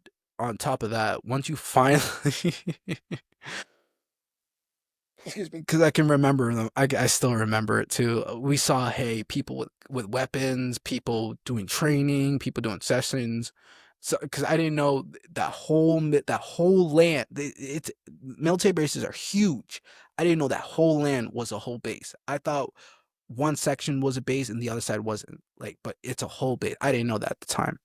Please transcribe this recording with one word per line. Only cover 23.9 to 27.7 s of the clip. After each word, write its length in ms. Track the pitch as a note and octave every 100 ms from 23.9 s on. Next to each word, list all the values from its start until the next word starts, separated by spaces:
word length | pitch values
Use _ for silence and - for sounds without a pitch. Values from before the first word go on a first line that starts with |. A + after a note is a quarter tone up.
| C#3
was 160 | C3+ C3
a 40 |
base 280 | B2 C3+ B2+
and 120 | A2+
the 80 | A#2+
other 120 | A2+
side 180 | - G#2+
wasn't, 420 | G#2+ G#2+ - - _ _
like, 180 | G#2+ -
but 120 | - -
it's 200 | - B2
a 40 | A#2
whole 300 | - C3 B2
base. 180 | G2+ -
I 100 | C#3
didn't 160 | B2 A#2+
know 100 | A2
that 140 | -
at 80 | -
the 80 | -
time. 320 | - -